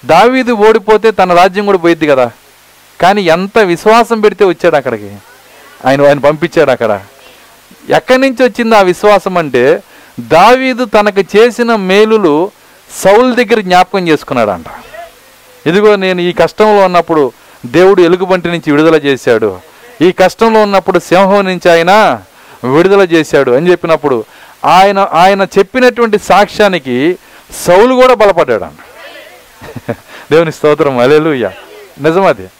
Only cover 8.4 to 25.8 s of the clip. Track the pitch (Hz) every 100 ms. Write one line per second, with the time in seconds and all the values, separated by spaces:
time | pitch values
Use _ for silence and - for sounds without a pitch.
8.4 | 254 202 226 220 185 180 208 196 196 180
9.4 | 151 127 127 190 - - - - 117 156
10.4 | 208 262 262 240 240 214 208 196 185 202
11.4 | 240 233 233 220 185 196 220 220 180 147
12.4 | 190 _ _ _ _ - 190 208 254 240
13.4 | 220 226 185 180 185 196 175 151 - 131
14.4 | 104 90 80 - - 640 - - _ _
15.4 | _ - 147 185 214 202 190 180 175 -
16.4 | 165 - 214 208 190 175 170 160 131 -
17.4 | - - 120 151 190 196 170 180 185 185
18.4 | 170 170 151 147 160 156 143 131 - 113
19.4 | 107 92 - - - - 170 180 185 -
20.4 | 226 220 208 196 185 180 - 180 196 202
21.4 | 190 180 180 165 170 208 190 117 95 _
22.4 | - - 120 143 185 196 185 165 151 151
23.4 | 127 123 175 175 165 156 147 123 - -
24.4 | - - - 175 196 196 - 156 185 196
25.4 | 190 196 196 254